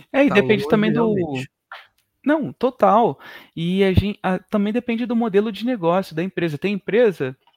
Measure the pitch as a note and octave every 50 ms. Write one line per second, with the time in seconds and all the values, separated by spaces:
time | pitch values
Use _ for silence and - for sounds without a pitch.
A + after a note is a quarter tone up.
0 | - _ - - C#4+ C#4+ A3 G#3 - G3 G#3+ G3+ - - A3+ G#3+ G#3 A3 G#3+ A#3
1 | A#3 A3 G#3 F#3+ E3+ D3+ C3+ B2+ C3+ - _ _ _ _ - - - _ _ _
2 | _ _ _ _ _ C4 D4+ D#4+ A#3+ C3 - - - C4 C4 _ G#3+ F#3+ G3 A3+
3 | A#3+ F3 C3 - - - - - - _ _ D#3+ E3 F3 F#3 G3 G3 F#3+ F#3 F3+
4 | F#3 G#3 G3+ - - F#3+ F#3 F#3 - _ - G#3 G3+ G#3+ G#3+ B3 A#3+ - A3+ A3+
5 | B3 G#3+ A#3+ A3+ A#3+ A3+ F#3 G3+ G#3 A3+ G3+ G3 A3 B3+ B3+ G#3 E3 E3 F3 F#3+
6 | F#3+ - D#3+ D#3 F3 F#3+ - - E3+ E3 D3 C#3+ - G3 G#3 F#3+ - - F3 A#3
7 | B3 G#3 E3+ - C#3+ B2+ C3 - _ _ _